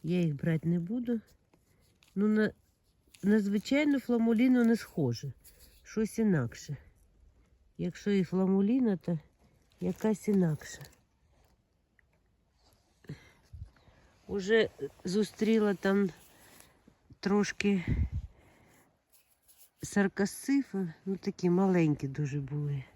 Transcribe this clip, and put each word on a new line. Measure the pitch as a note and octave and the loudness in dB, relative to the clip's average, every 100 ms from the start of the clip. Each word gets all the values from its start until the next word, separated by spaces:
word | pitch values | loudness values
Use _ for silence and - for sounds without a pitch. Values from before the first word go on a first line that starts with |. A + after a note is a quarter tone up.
Я | D#3 F3+ | -2 0
їх | E3+ | 0
брати | C#3 E3+ D#3+ E3 | -2 -2 -2 0
не | F3 | -2
буду. | E3+ A#3+ A#3+ A#3 - _ _ _ _ _ _ _ _ | -2 -6 -2 -4 -6 _ _ _ _ _ _ _ _
Ну, | F#3+ G#3 | 0 2
на, | G#3+ G#3+ - _ _ _ _ _ _ | 4 0 -2 _ _ _ _ _ _
на | F#3+ A3 | 2 4
звичайну | G3+ G3+ - C#4 D4+ C#4 | 4 -2 0 0 2 0
фламуліну | - A#3+ A3+ A3 B3+ B3 | 0 0 2 4 4 6
не | A#3 A3+ | 4 2
схоже. | - - B2+ A#2 C#3 - - _ - _ | -2 -2 -2 -2 -8 -12 -20 _ -20 _
Щось | - - A3 - | -8 -4 -4 0
інакше. | A3 E3 A#2 - - C#3+ - _ _ _ - _ _ _ _ - | 2 2 -2 -8 -12 -12 -12 _ _ _ -20 _ _ _ _ -8
Якщо | F3 - G#3 | -8 -6 0
і | G3+ | 0
фламуліна, | F3 F#3 F#3 G3 G3+ C4 A#3+ F#3 | 0 0 2 2 2 2 0 0
то | - E3 - _ _ _ _ _ | -2 -6 -6 _ _ _ _ _
якась | F3+ - A3 G#3+ - | -6 -2 -2 -2 0
інакша. | G3+ F3 D3 - - - _ _ _ _ _ _ _ _ _ _ _ _ _ _ _ _ _ _ _ _ _ - - - _ _ - - _ _ _ _ _ - | 2 2 0 -8 -18 -20 _ _ _ _ _ _ _ _ _ _ _ _ _ _ _ _ _ _ _ _ _ -18 -18 -18 _ _ -20 -20 _ _ _ _ _ -8
Уже | G3+ F#3+ A3+ G#3 - C#3 - | -6 2 2 2 -4 -12 -10
зустріла | F#3 G3 G3+ - G#3+ A3+ G#3 | -4 -2 -2 -2 2 4 2
там | F#3+ G3 G3 G3 - - - - - - _ _ _ _ - | 0 0 2 0 -2 -20 -20 -20 -20 -20 _ _ _ _ -8
трошки | F#3+ G3+ G3 - G3+ G3 E3 - - - - - - _ _ _ _ _ _ _ _ _ _ _ - _ | 0 0 0 -2 0 0 0 -2 -2 -4 -10 -20 -20 _ _ _ _ _ _ _ _ _ _ _ -20 _
саркасифа, | - G#3 G3 - G3 - - C#4 C4 G3 F3+ - | -4 0 0 0 -4 -4 -2 0 0 -6 -6 -8
ну, | F#3+ F#3+ | -8 -6
такі | - - F3+ | -6 -2 0
маленькі | F3 G3 F3+ D#3+ C#3+ C#3 | 2 4 4 2 0 -4
дуже | C3+ D3 C#3+ | -4 -4 -4
були. | C3+ D3 D3 C#3 C3 | -6 -6 -4 -6 -8